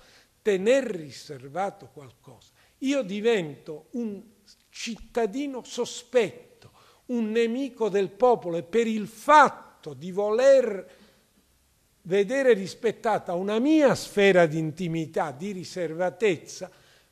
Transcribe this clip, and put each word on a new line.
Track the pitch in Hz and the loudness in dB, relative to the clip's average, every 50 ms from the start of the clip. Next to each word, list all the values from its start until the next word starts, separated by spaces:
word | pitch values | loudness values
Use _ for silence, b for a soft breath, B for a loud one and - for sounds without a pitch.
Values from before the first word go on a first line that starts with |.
| b b b b b b b _ | b b b b b b b _
tener | - 214 196 185 190 226 269 277 254 | -2 0 0 2 4 4 4 4 2
riservato | - 185 165 156 139 117 - - - 147 127 127 139 139 175 196 196 196 - 135 127 | -2 -6 -8 -10 -14 -16 -18 -16 -16 -16 -16 -16 -12 -6 -6 -6 -6 -6 -10 -18 -20
qualcosa, | - 151 139 120 - _ _ 135 120 98 _ _ _ b b b b b | -20 -20 -20 -20 -20 _ _ -20 -20 -20 _ _ _ b b b b b
io | 277 262 285 277 | -4 -2 -2 -2
divento | 233 180 202 208 208 233 233 196 165 151 135 - - - 151 147 - _ | -2 -4 -6 -2 0 0 0 0 0 -4 -10 -14 -14 -16 -16 -16 -14 _
un | - 240 233 214 202 208 - - _ _ _ _ - _ _ _ | -10 -8 -8 -8 -10 -12 -16 -20 _ _ _ _ -20 _ _ _
cittadino | - - - 233 220 - - - - 240 226 196 196 269 294 277 262 233 - | -18 -14 -12 -12 -12 -12 -12 -8 -4 -4 -4 -4 -4 -6 -8 -8 -8 -12 -14
sospetto, | - - 240 240 - - - - _ - 247 214 170 - - - - _ _ - - b b b b b b b - | -12 -8 -8 -8 -8 -8 -16 -8 _ 0 0 0 0 -4 -12 -20 -20 _ _ -20 -20 b b b b b b b -6
un | 247 233 226 214 | -4 -4 -4 -2
nemico | 220 233 233 226 233 262 277 247 - - 226 208 | 0 0 0 0 -2 -4 -6 -6 -6 -4 -4 -2
del | 175 202 196 185 | 0 0 -2 -2
popolo, | - - 254 247 226 233 - 175 165 | -2 2 4 4 4 2 0 -6 -6
e | 170 | -6
per | 170 - - 226 233 | -6 -2 0 0 0
il | 226 220 214 202 - | 0 -2 -4 -6 -8
fatto | - - - 285 302 302 262 220 - - - - _ _ - 151 139 | -12 -6 2 6 8 8 8 6 4 -4 -20 -20 _ _ -16 -16 -16
di | 127 160 185 | -14 -14 -10
voler | 180 202 208 208 214 233 262 277 269 262 247 214 196 185 175 B B B B B B B B B B _ _ _ _ _ _ _ _ _ _ _ _ _ | -4 -2 -2 0 2 4 6 8 8 6 6 2 -2 -6 -10 B B B B B B B B B B _ _ _ _ _ _ _ _ _ _ _ _ _
vedere | - 160 180 202 208 190 262 277 269 254 | -8 -2 0 0 0 0 0 2 4 4
rispettata | 226 190 190 151 - - - 214 - - - 226 202 170 - - 175 | 4 2 0 -8 -8 -6 -4 -4 -4 -2 -2 -2 -2 -2 -2 -4 -6
una | 175 190 202 214 226 | -4 -2 -2 -2 0
mia | 254 302 320 311 285 240 160 | 2 4 4 4 4 4 2
sfera | - - - - 202 196 196 185 180 170 | 0 -4 -6 0 2 4 6 6 6 4
di | 156 151 160 | 4 2 -2
intimità, | 160 156 151 - 185 165 160 165 160 - 160 202 175 151 | -4 -6 -6 -6 -6 -6 -4 -6 -6 -6 -4 -6 -6 -6
di | 131 135 180 208 | -6 -10 -10 -10
riservatezza, | 196 185 151 - - 180 170 156 160 170 180 180 180 - 226 208 165 123 - - - - 185 - b b b b b b b b | -10 -10 -12 -12 -10 -8 -8 -8 -6 -4 -4 -4 -4 -2 0 0 0 -2 -6 -16 -16 -16 -16 -16 b b b b b b b b